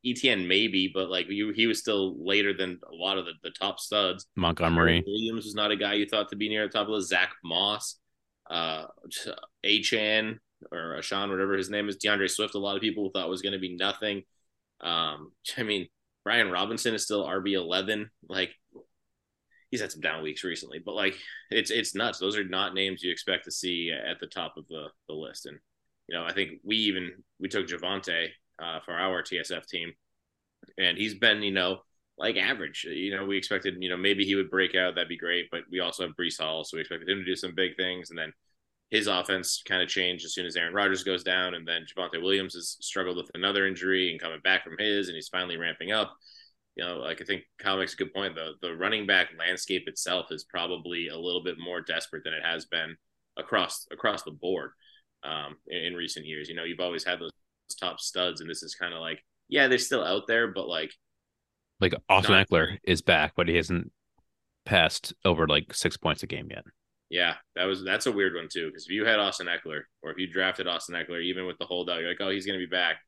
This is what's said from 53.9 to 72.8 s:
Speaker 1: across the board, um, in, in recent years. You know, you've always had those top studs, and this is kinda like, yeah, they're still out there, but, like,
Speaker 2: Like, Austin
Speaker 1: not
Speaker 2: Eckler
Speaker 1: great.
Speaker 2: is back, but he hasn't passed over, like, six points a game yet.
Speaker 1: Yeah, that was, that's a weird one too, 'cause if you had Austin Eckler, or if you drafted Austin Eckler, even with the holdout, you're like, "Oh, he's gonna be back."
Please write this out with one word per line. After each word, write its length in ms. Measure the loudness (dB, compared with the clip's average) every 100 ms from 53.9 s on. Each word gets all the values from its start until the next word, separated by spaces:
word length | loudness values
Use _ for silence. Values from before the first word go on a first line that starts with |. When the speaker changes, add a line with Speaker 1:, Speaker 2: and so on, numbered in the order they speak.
Speaker 1:
across 320 | -2 -2 -2
the 80 | -6
board, 400 | -6 -2 -2 -4 _ _ -20 _ _
um, 340 | -8 -6 -6 -12 -6
in, 160 | -4
in 100 | -4
recent 320 | -4 -6 -6 -8
years. 220 | -8 -8
You 80 | -6
know, 80 |
you've 160 | -6 -2
always 240 | -2 -2
had 160 | -2 -4
those 120 | -6 -12 _ _ _ -6
top 180 | -4 -4
studs, 400 | -6 0 -2 -2
and 100 | -8
this 140 | -10
is 100 | -10
kinda 240 | -8 -6 -6
like, 220 | -6 -8 _ _ _
yeah, 180 | 2 6
they're 100 | 4
still 240 | 4 0
out 240 | 2 0 2
there, 200 | 2 2
but, 220 | -2 -4
like, 240 | -4 -4 -8 _ _ _ _ _ _ _ _
Speaker 2:
Like, 120 | 2 2 6
Austin 280 | 6 10 8
Speaker 1:
not 120 | 8
Speaker 2:
Eckler 200 | 6 4
Speaker 1:
great. 120 | 0 2
Speaker 2:
is 160 | 4
back, 320 | 6 6 6 2
but 140 | 4
he 60 | 4
hasn't 360 | 4 0 -2 _ _ _ _ _ _ _ 4
passed 480 | 6 6 4 -6 0 2
over, 200 | 4 6
like, 280 | 4 2
six 240 | -2 -2 0
points 260 | 0 0
a 40 | -2
game 200 | -6 -6
yet. 140 | -12 -12 _ _ _ _
Speaker 1:
Yeah, 260 | 2 2 0 -8 -2
that 100 | 0
was, 200 | 0 0
that's 200 | 2 2
a 60 |
weird 240 | 4 2 2
one 140 | -6
too, 180 | -6 -6
'cause 160 | -8 -4
if 60 |
you 140 | 0 4
had 140 | 4
Austin 280 | 4 0 -4
Eckler, 360 | -4 -4 -8 -10 _
or 100 | -10
if 60 | -6
you 100 | -4
drafted 400 | 0 0 0 -2
Austin 280 | -2 -4 -6
Eckler, 280 | -6 -4
even 220 | -2 -2 -4
with 120 | -6
the 80 | -4
holdout, 360 | -4 -2 -2
you're 80 | -2
like, 100 | -2
"Oh, 100 | -2
he's 160 | -2 -2
gonna 120 | -4
be 80 | -2
back." 320 | 2